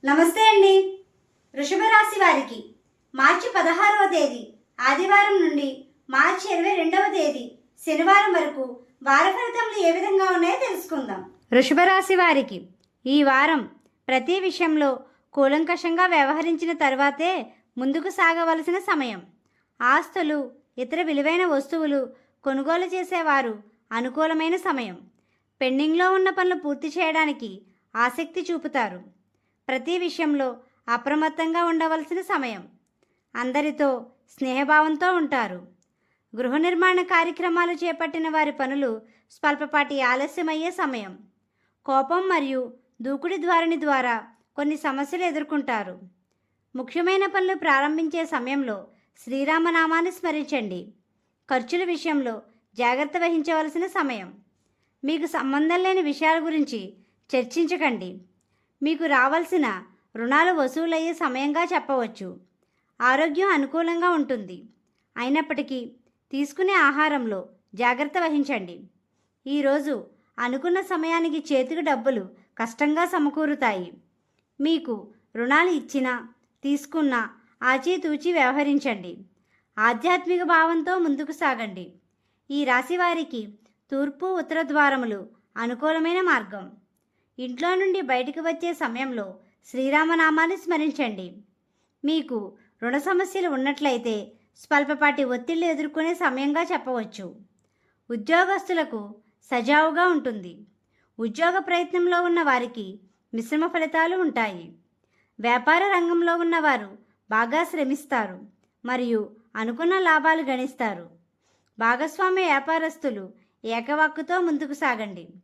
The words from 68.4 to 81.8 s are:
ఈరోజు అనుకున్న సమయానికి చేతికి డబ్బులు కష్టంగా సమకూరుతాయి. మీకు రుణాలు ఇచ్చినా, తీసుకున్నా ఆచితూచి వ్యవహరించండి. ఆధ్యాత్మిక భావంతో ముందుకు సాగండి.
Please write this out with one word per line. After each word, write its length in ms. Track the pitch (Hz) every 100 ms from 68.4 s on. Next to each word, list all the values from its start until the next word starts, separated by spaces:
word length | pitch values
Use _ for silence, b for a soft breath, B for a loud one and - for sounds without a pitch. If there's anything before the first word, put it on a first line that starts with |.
| 277 247 180 170 - _ _ _ _ _ -
ఈరోజు 480 | 285 277 285 285 254 170 b b -
అనుకున్న 420 | 240 262 320 359 381
సమయానికి 480 | 359 320 330 330 302 302
చేతికి 320 | 277 254 320 302
డబ్బులు 340 | 262 226 247 190 b b -
కష్టంగా 440 | 226 - 294 302 349
సమకూరుతాయి. 720 | 359 294 285 311 294 247 196 180 - _ _ _ _ _ _
మీకు 360 | 285 320 - 220 - b b 220
రుణాలు 360 | 240 294 359 320
ఇచ్చినా, 340 | 226 277 254 247 233 _ _ _
తీసుకున్నా 600 | 277 285 285 320 294 247 220 b b b
ఆచితూచి 680 | 247 262 269 370 339 302 339
వ్యవహరించండి. 840 | 339 262 269 285 285 277 214 180 175 - _ _ _ _ -
ఆధ్యాత్మిక 680 | 220 233 339 359 349 359
భావంతో 500 | 339 330 320 339 320 370
ముందుకు 340 | 330 277 294
సాగండి. 540 | 311 311 247 220 185